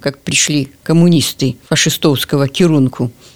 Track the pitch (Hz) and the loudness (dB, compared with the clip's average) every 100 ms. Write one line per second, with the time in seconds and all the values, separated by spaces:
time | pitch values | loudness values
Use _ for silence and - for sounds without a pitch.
0 | 143 - - 147 - 147 131 _ - 165 | -8 -8 -6 -4 -2 -2 -4 _ 0 2
1 | 175 165 - - 131 - - 156 165 - | 4 4 0 -4 -4 -4 -6 -2 -2 0
2 | 160 131 - 143 135 - 175 151 127 - | 0 0 -2 -2 -2 0 2 2 0 -2
3 | 120 - - | -8 -8 -20